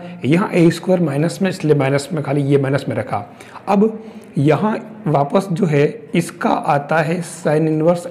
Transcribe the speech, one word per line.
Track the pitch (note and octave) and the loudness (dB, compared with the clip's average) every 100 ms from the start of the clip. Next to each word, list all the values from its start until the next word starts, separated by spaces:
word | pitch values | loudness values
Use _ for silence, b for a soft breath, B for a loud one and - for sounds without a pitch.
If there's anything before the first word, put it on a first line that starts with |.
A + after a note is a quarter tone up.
| B B B2+ | B B 0
यहाँ | E3+ G#3+ | 2 2
ए | F3+ E3 | 4 4
स्क्वायर | - - F#3 | 4 0 2
माइनस | E3 C#3 D#3+ D3+ | 2 0 -2 0
में, | F#3+ | -2
इसलिए | F3+ D3+ D3 | 0 2 2
माइनस | C3+ C#3+ - | 2 0 -2
में, | E3 | -6
खाली | C#3+ D3 | -2 -2
ये | C#3 C#3+ | 2 2
माइनस | C3+ C#3 - | 2 -2 -2
में | A#2 | -4
रखा। | A2 G#2+ G2+ B B B - | -4 -6 -8 B B B 0
अब | G3+ A3 - B B B - | 2 2 0 B B B 0
यहाँ | C#3 D3+ G#3+ A3+ - - - | 2 2 0 -4 -8 -10 -2
वापस | D3 C#3+ G3 F#3+ | 0 0 0 -2
जो | D#3+ F#3+ | -2 0
है, | D3 D3 - - - | 2 2 -2 -4 -2
इसका | E3 - - | -2 -4 -2
आता | - - C#3+ C#3+ D#3+ | -2 0 -2 0 0
है | D#3 F3 | 0 -4
sin | E3+ - - D3+ D#3+ | -6 -6 -2 0 2
inverse | D#3 D#3+ F3 - | 2 2 0 -2